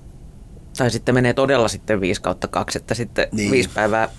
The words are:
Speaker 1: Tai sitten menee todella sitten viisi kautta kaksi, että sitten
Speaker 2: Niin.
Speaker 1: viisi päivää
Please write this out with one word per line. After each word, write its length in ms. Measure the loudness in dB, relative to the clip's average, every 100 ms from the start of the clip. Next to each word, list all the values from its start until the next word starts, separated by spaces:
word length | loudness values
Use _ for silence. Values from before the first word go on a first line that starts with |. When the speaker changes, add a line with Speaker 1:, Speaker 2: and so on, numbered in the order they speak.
| -18 -18 -20 -18 -20 -20 -10 -2
Speaker 1:
Tai 140 | 0
sitten 240 | 0 2 4
menee 180 | 4
todella 340 | 4 4 4 2
sitten 340 | 0 -2 0
viisi 200 | 0 0
kautta 260 | -2 -4 -4
kaksi, 300 | -2 -2 -4
että 160 | -4
sitten 340 | -4 -2 -2 -2
Speaker 2:
Niin. 200 | 0 2
Speaker 1:
viisi 180 | 2 2
päivää 400 | 0 2 2 0